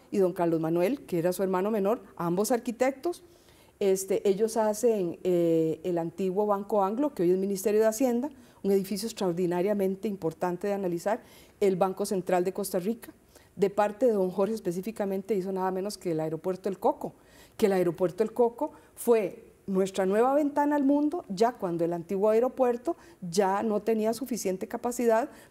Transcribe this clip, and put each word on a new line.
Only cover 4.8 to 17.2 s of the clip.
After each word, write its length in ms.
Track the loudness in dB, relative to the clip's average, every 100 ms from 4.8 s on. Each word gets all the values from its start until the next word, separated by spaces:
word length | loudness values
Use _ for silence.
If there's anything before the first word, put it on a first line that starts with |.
| 2 2 -2 -2
eh, 560 | 0 2 4 4 2 -2
el 160 | -2 -2
antiguo 480 | -4 -4 -2 0 0
Banco 360 | 0 0 0
Anglo, 300 | 0 0 -2
que 100 | 0
hoy 80 | 2
es 60 | 2
Ministerio 440 | 0 -2 0 2
de 60 | 2
Hacienda, 420 | 2 2 0 -4 -10 -20 -6
un 80 | 0
edificio 360 | 2 0 -6 -6
extraordinariamente 1000 | -4 -2 0 0 0 0 0 -2 -2 -6
importante 600 | -4 -6 -2 -4 -2 -4
de 60 |
analizar, 480 | -2 -2 -2 -2 -4 -6 -20 -18 0
el 160 | 2 2
Banco 300 | 0 -2 -4
Central 360 | -2 0 0
de 100 | 0
Costa 260 | -4 -4 -4
Rica, 340 | -4 -6 -10 -20 _ -20 _ -2
de 140 | 0
parte 380 | 2 0 2 2
de 60 |
don 180 | 2 0
Jorge 240 | 0 0 -2
específicamente 800 | -4 -6 -6 -4 -4 -4 -2 -2
hizo 160 | -2
nada 180 | -2 -2
menos 300 | -2 -6 -6
que 140 | -4
el 60 | -2
aeropuerto 480 | -2 -4 -6 -4 -6
El 120 | -2
Coco, 340 | -2 -2 -6 -12